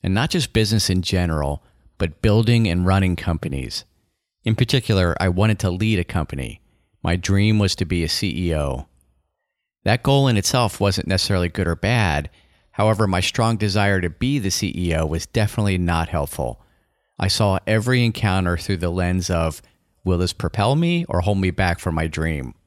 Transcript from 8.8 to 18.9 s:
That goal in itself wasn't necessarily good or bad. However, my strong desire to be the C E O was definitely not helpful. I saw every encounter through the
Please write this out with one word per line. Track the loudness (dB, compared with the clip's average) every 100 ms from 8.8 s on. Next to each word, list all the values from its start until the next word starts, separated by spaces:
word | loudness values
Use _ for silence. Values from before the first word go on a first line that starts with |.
| -10 _ _ _ _ _ _ _ _ _
That | -2 0
goal | 2 4 4
in | 2
itself | 2 0 0 0
wasn't | 0 0 -2
necessarily | -2 0 0 0
good | -2 -2
or | -2
bad. | 0 0 0 0 -4 _ _ _ _
However, | 0 2 2 2
my | 2
strong | 0 0 0 0
desire | 0 2 2 2
to | -2
be | -4 -2 -2
the | -2
C | -4 -4
E | -2 -2 0
O | -2
was | -4 -4
definitely | -2 -2 0 0 0
not | 0 0 -2
helpful. | -4 -4 -4 -6 -8 _ _ _ _ _ _
I | -2
saw | 0 0 0 0
every | 0 2 2 0
encounter | 0 0 2 0 -2
through | -2 -4
the | -2